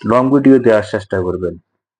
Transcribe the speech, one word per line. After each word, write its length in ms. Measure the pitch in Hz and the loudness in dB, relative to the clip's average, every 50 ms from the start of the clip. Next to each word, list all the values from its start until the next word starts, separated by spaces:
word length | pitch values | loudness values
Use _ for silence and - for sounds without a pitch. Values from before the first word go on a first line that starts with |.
| - | -4
লং 180 | 107 117 127 127 135 | -2 0 0 0 0
ভিডিও 260 | 139 143 135 135 135 123 - | 0 2 4 4 4 4 4
দেওয়ার 220 | 117 110 107 98 - | 2 2 0 0 -4
চেষ্টা 260 | - 101 98 - 101 95 90 | -8 -10 -8 -6 -6 -6 -4
করবেন। 280 | 90 90 90 92 85 85 85 _ _ _ _ _ _ _ | -4 -6 -6 -8 -8 -10 -12 _ _ _ _ _ _ _